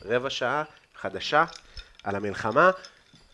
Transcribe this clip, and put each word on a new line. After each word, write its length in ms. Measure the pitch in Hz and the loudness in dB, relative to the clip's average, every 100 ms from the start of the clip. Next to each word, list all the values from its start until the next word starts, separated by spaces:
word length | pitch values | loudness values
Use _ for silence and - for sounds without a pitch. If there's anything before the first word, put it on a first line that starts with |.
רבע 260 | 95 123 135 | -2 -2 -2
שעה 340 | - 123 143 156 - _ | -4 -2 -2 -6 -12 _
חדשה 500 | - 101 95 - 151 165 - - - - - | -12 -8 -8 0 2 2 -2 -20 -20 -20 -12
על 120 | 98 98 | -6 -4
המלחמה, 540 | 101 95 110 123 180 185 - _ _ _ _ | -4 -4 0 4 4 4 -6 _ _ _ _